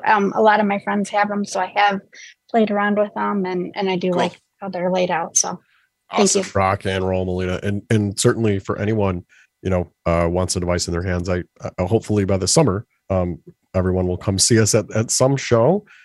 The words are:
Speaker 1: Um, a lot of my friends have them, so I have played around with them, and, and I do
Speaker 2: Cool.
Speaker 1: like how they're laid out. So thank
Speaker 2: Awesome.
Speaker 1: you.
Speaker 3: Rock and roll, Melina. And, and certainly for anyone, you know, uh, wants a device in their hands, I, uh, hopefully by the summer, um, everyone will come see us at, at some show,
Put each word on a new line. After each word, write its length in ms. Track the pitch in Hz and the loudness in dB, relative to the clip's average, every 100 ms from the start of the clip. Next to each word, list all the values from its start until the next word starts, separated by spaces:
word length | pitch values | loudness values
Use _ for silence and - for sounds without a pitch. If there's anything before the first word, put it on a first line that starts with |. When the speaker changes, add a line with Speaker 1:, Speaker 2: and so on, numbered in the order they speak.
| - | 2
Speaker 1:
Um, 260 | 214 202 214 | 0 0 0
a 60 | |
lot 180 | 220 214 | 2 2
of 80 | 202 | 0
my 100 | 202 | -4
friends 300 | 208 208 196 | -4 -6 -4
have 200 | 208 208 | -2 -2
them, 140 | 202 | -4
so 160 | 202 196 | -6 -6
I 140 | 185 202 | -4 0
have 240 | 202 196 - - - - _ | 0 0 -8 -20 -20 -20 _
played 200 | 233 214 | 0 0
around 280 | 202 208 208 | 0 0 0
with 140 | 208 208 | -2 -2
them, 280 | 208 208 185 | -4 -2 -2
and, 240 | 180 180 196 | -4 -6 -4
and 140 | 190 | -2
I 60 | 180 | -2
do 140 | 185 | 0
Speaker 2:
Cool. 80 | 175 | 0
Speaker 1:
like 180 | 180 - _ - | -2 -6 _ -16
how 80 | 196 | -10
they're 220 | 180 180 | -4 -2
laid 180 | 185 180 | 0 0
out. 260 | 165 175 - | -2 -2 -2
So 240 | 180 185 _ _ _ _ - | -2 -6 _ _ _ _ -4
thank 100 | - 98 | 2 2
Speaker 2:
Awesome. 180 | 98 | 2
Speaker 1:
you. 80 | 92 | -2
Speaker 3:
Rock 320 | 98 95 101 98 | 0 2 0 -2
and 180 | 95 92 | -2 0
roll, 200 | 92 92 | 0 -2
Melina. 340 | 90 92 90 | -2 -2 -2
And, 180 | 101 101 - | -4 -4 0
and 280 | 110 101 98 | 0 0 2
certainly 400 | 120 113 110 98 | 2 2 0 0
for 180 | - - | -4 -4
anyone, 480 | 104 110 98 90 - _ _ _ | -2 0 0 -2 -8 _ _ _
you 80 | 92 | -2
know, 200 | 92 82 _ 87 | -2 -2 _ 0
uh, 220 | 85 85 | 2 2
wants 260 | 90 90 92 | 0 -2 -2
a 40 | |
device 280 | 87 87 - | -2 -2 -2
in 40 | |
their 80 | 87 | -4
hands, 240 | 92 90 90 | -2 -2 -2
I, 160 | 90 85 - | -4 -6 -12
uh, 280 | - - 90 | -10 -4 0
hopefully 360 | 113 - 104 | 0 2 0
by 140 | 95 95 | 2 0
the 100 | 92 | 2
summer, 380 | - 131 98 - _ - | 2 2 0 -6 _ -4
um, 300 | 92 90 78 - - _ | -2 -2 -4 -12 -20 _
everyone 340 | 95 92 92 90 | -2 0 0 0
will 100 | 87 | -2
come 200 | - 95 | -2 0
see 220 | - 110 | 4 4
us 160 | 107 110 | 4 2
at, 100 | - 110 | 0 -2
at 140 | - | -2
some 260 | - 131 135 | 2 2 2
show, 480 | - 117 127 202 - - | 2 4 4 2 -2 -20